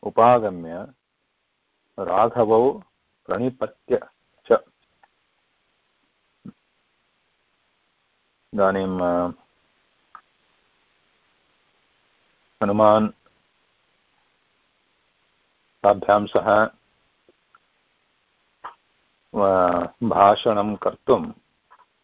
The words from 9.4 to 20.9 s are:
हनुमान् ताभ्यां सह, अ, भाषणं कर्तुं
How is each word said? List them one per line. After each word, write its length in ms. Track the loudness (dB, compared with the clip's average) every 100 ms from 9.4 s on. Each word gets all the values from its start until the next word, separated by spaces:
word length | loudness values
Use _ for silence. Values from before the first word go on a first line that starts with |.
| _ _ _ _ _ _ _ -20 _ _ _ _ _ _ _ _ _ _ _ _ _ _ _ _ _ _ _ _ _ _ _ -8
हनुमान् 460 | -4 2 4 4 2 -6 _ _ _ _ _ _ _ _ _ _ _ _ _ _ _ _ _ _ _ _ _ _ _ _ _ _
ताभ्यां 420 | 0 0 2 0 0
सह, 400 | -4 0 2 0 -4 _ _ _ _ _ _ _ _ _ _ _ _ _ _ _ _ _ _ -20 -20 _ _ _ _ _ -2
अ, 440 | 0 2 2 0 -4 -6
भाषणं 720 | -4 4 4 4 0 -2 -4 -6
कर्तुं 560 | -8